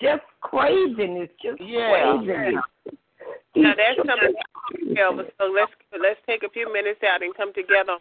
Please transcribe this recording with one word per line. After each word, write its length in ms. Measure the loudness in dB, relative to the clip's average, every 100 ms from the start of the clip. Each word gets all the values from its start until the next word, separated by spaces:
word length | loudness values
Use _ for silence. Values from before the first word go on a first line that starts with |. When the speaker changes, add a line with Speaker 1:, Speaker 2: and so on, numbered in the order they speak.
Speaker 1:
Just 220 | -2 -2 -6 _
craziness. 880 | -4 0 4 4 2 0 -4 -4 -8 -8
Just 180 | -8 -8
Speaker 2:
Yeah. 300 | -6 -2 2
Speaker 1:
craziness. 720 | 4 4 2 0 -2 -2 -2 -4 _ -18 -18 _ -20 -16 -18 _ 4
Speaker 3:
Now, 160 | 6
Speaker 1:
It's 80 | 6
Speaker 3:
that's 160 | 2 2
Speaker 1:
just 100 | 0
Speaker 3:
something, 300 | 0 0 0 -10 -14 -12 -8 -4
Elvis. 380 | 0 0 0 -8 -4
So 80 | -2
let's, 240 | 0 0 _ _ -2
let's 220 | 0 0 -4
take 160 | -6
a 60 | -6
few 200 | -8 -6
minutes 300 | -4 -4 -2
out 200 | 0 0
and 120 | -4
come 200 | -6 -8
together 420 | -6 0 2 2
on 40 | -6